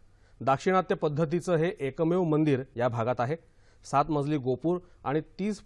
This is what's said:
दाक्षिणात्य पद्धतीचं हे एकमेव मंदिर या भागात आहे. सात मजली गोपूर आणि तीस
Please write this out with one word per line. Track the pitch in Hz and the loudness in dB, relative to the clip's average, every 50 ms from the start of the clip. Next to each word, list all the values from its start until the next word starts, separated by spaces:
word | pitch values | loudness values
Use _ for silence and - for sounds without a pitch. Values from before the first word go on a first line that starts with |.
| - - - _ - _ _ - | -20 -20 -20 _ -20 _ _ -4
दाक्षिणात्य | 117 123 135 - - 185 190 185 175 - 196 | 0 0 0 2 2 2 2 2 2 2 0
पद्धतीचं | - 175 151 143 147 170 143 170 170 - 185 175 | 0 -2 -2 0 0 0 0 0 -2 0 0 0
हे | 156 160 185 - - | 0 0 -2 -2 -4
एकमेव | 139 131 127 - 165 165 175 190 180 | -6 -6 -4 -2 0 0 2 2 2
मंदिर | 160 151 151 156 151 135 123 135 - - | 2 2 2 4 4 2 2 0 -4 -4
या | 117 120 | -2 -2
भागात | 127 117 120 110 123 123 127 | 0 0 0 0 0 0 -2
आहे. | 120 127 160 - _ _ _ _ - _ _ _ - - | -2 -4 -4 -6 _ _ _ _ -20 _ _ _ -8 -2
सात | 139 139 151 156 | 0 0 2 2
मजली | 151 143 139 147 156 | 0 -2 0 0 -2
गोपूर | 143 120 127 127 123 - 165 180 175 - - - - - | -2 -2 -2 -2 -2 -2 -2 -2 -2 -6 -12 -20 -10 -6
आणि | - 202 160 | -4 -4 -4
तीस | 151 - - - 190 214 202 - - | -4 -6 -8 -6 -6 -4 -6 -6 -6